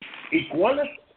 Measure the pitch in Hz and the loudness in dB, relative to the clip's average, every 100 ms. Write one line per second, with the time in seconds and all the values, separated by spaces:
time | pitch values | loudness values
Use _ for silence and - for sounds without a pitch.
0 | - - - 160 - 151 214 285 285 - | -16 -14 -2 -2 0 2 4 4 -2 -6
1 | _ | _